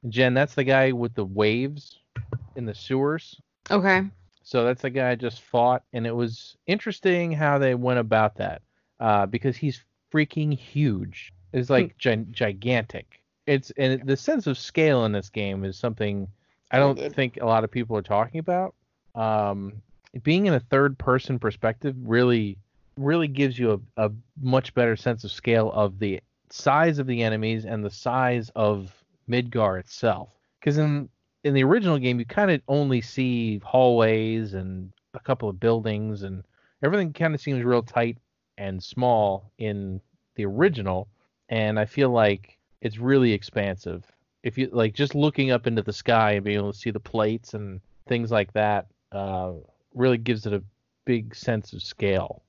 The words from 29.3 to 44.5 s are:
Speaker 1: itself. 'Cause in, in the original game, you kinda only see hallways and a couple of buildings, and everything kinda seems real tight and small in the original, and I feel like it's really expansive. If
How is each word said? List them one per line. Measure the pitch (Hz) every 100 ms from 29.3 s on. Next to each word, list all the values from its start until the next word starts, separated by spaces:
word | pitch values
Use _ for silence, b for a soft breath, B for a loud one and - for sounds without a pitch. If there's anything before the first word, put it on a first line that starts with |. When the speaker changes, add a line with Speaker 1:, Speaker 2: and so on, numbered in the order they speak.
| 123 123 117 107 92
Speaker 1:
itself. | 92 - 117 90 76 _ _ _
'Cause | - 147
in, | 151 147 135 _ _ _
in | 147
the | 139
original | 131 220 190 151
game, | 127 123
you | 117
kinda | - 202 151 -
only | 143 143 127
see | 113 - 127 120 113 101
hallways | - 127 127 120 113 110 110 113 110 95
and | 92 92 95 _ _
a | -
couple | - 131 110
of | 92
buildings, | 113 113 110 104 110 104
and | 98 95 - _ _ _
everything | 139 202 175
kinda | 143 165 151
seems | - 131
real | 120 120
tight | 117 - 117 120 _ _ _ -
and | 98 92
small | - - 123 117 104 95 98 _
in | 110 101 98 95 _ _ _ -
the | 101
original, | 104 185 135 98 92 101 _ _ _ _
and | 113 107 107
I | 110
feel | - 135
like | 120 107 98 - _ _ _
it's | 117 107
really | 123 135 123
expansive. | 101 - - 101 92 90 87 - _ _ _
If | 123